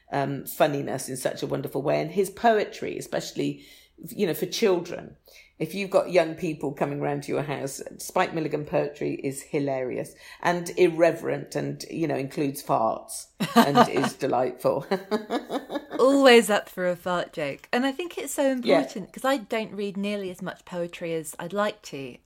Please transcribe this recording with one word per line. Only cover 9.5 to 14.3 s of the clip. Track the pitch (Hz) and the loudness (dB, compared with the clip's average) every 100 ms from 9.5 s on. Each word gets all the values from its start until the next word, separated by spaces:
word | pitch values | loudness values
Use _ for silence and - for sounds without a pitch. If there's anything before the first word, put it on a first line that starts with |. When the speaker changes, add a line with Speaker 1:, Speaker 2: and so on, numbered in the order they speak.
| 156 139 131 127 113 - - - - | -2 0 -2 -2 -4 -8 -12 -20 -4
Speaker 1:
and | - 175 170 | 0 0 0
irreverent | - 180 160 170 135 135 143 - | 4 4 6 4 2 -4 -4 -4
and, | 147 143 143 - | -6 -4 -6 -8
you | 131 160 | -4 -2
know, | 135 | -2
includes | 139 - 143 135 | -4 -2 -2 -2
farts | - 135 113 - - - - - 202 | 0 2 2 0 -6 -14 -12 -6 2
and | 233 175 185 - | 6 6 6 6
Speaker 2:
<laughs> | |
Speaker 1:
is | - 135 | 4 0
delightful. | - 135 | -2 0